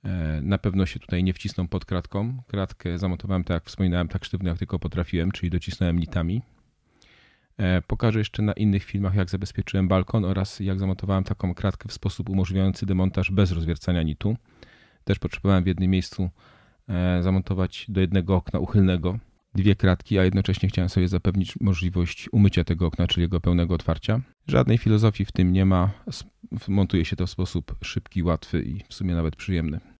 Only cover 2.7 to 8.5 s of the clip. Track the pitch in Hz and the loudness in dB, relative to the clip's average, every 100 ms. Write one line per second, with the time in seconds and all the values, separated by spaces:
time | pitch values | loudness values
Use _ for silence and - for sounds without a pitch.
2.7 | - 87 85 92 90 95 95 87 85 - | -6 -6 -4 -4 -4 -2 -2 0 -2 -4
3.7 | - 95 87 85 - - 90 92 87 87 | -2 0 2 -2 -4 -6 -4 -2 -4 -4
4.7 | 90 85 - 87 85 85 - 90 87 - | -4 -4 -4 -2 0 -2 -2 -2 -2 -4
5.7 | 87 90 85 82 90 82 107 - _ _ | -2 0 0 0 -2 -2 -4 -6 _ _
6.7 | _ _ _ _ _ _ _ _ - 92 | _ _ _ _ _ _ _ _ -4 0
7.7 | 90 - - 117 110 104 - 107 | 0 0 0 2 2 -2 -2 -2